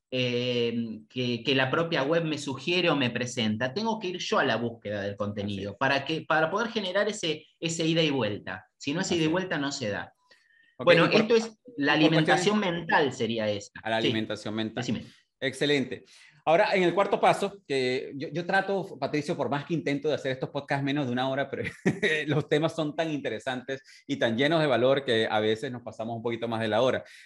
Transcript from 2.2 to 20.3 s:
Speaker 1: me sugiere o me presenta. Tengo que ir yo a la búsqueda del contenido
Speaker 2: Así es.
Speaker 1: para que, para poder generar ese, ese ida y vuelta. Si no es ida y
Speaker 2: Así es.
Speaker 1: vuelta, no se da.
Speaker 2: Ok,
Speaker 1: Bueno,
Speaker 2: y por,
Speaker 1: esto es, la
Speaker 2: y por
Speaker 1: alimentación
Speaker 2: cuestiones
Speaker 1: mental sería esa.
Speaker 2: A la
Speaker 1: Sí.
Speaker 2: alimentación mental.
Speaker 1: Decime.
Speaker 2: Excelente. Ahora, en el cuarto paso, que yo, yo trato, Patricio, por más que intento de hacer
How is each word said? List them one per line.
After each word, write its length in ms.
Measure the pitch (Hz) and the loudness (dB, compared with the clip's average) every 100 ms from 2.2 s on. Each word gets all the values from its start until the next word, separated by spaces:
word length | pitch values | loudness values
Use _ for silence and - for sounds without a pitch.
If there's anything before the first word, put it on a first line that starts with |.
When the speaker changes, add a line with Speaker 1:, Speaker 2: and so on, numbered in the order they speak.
Speaker 1:
me 140 | 160 147 | 0 -4
sugiere 520 | - 127 - 180 175 | -6 -6 -2 0 2
o 60 | 143 | 2
me 140 | 123 | 0
presenta. 640 | 117 117 - 110 107 131 | -2 -4 -2 -2 0 -2
Tengo 240 | 196 226 220 | -2 -2 -2
que 100 | 180 | -4
ir 100 | 180 | -6
yo 200 | - 202 | -2 0
a 60 | |
la 120 | 139 113 | 2 0
búsqueda 460 | 117 113 101 104 | -2 -6 -6 -4
del 140 | 101 101 | -4 -4
contenido 540 | 104 107 101 98 98 | -6 -4 -4 -4 -6
Speaker 2:
Así 40 | |
es. 40 | - | -2
Speaker 1:
para 260 | 135 139 | 0 0
que, 180 | 135 160 | -2 -4
para 280 | - 156 160 | 0 2 2
poder 180 | 196 226 | 0 -2
generar 380 | 220 185 185 208 | -4 -2 0 0
ese, 380 | 208 170 151 - - | -2 -4 -4 -8 -6
ese 260 | 165 165 160 | -4 0 2
ida 160 | 165 | 4
y 80 | 156 | 4
vuelta. 560 | 135 107 101 92 92 - - | 2 0 -2 -8 -12 -14 -10
Si 140 | - | -4
no 80 | 160 | -2
es 100 | 190 | 0
ida 60 | 175 | 2
y 20 | |
Speaker 2:
Así 80 | 156 | 2
es. 60 | |
Speaker 1:
vuelta, 260 | 175 180 165 | 0 -2 -4
no 140 | 139 | -4
se 180 | 139 113 | -4 -4
da. 240 | 95 85 _ _ _ _ _ _ - | -4 -8 _ _ _ _ _ _ 0
Speaker 2:
Ok, 80 | |
Speaker 1:
Bueno, 220 | 127 165 165 | 6 6 6
Speaker 2:
y 20 | |
por, 100 | 202 | 4
Speaker 1:
esto 160 | 220 233 | 4 2
es, 220 | - - - - | 2 -10 -14 -2
la 200 | 143 151 | 2 4
Speaker 2:
y 40 | |
por 80 | 156 | 6
Speaker 1:
alimentación 500 | 160 160 175 180 214 | 4 4 2 4 2
Speaker 2:
cuestiones 220 | 196 170 | 0 -4
Speaker 1:
mental 320 | 165 196 143 | 0 2 2
sería 360 | 127 113 113 107 | 0 -4 -2 -2
esa. 220 | 104 - - | -4 -6 -10
Speaker 2:
A 80 | 113 | -4
la 100 | 113 | 0
Speaker 1:
Sí. 60 | 135 | 0
Speaker 2:
alimentación 480 | 110 110 107 110 | 0 -2 -6 -6
mental. 280 | 110 110 - | -4 -4 -4
Speaker 1:
Decime. 220 | 120 98 85 - _ - | -4 -4 -6 -20 _ -8
Speaker 2:
Excelente. 640 | 131 - 143 143 123 - - - - _ - | -6 -2 0 0 0 -8 -16 -20 -20 _ 2
Ahora, 280 | 170 190 | 4 4
en 80 | 190 | 4
el 100 | 175 | 2
cuarto 260 | 180 196 - | 2 2 4
paso, 440 | 196 165 202 - - | 4 2 0 -6 -4
que 460 | 135 127 127 73 135 | 0 0 -2 -4 -10
yo, 120 | 156 | -8
yo 160 | 151 | -6
trato, 540 | 175 190 190 196 - - | 0 0 0 -2 -4 -6
Patricio, 360 | - 151 147 | -4 -2 -2
por 140 | 160 123 | -4 -2
más 160 | 139 | -4
que 80 | - | -2
intento 360 | 165 143 143 156 | -4 -2 -2 0
de 60 | |
hacer 180 | 135 135 | -2 -2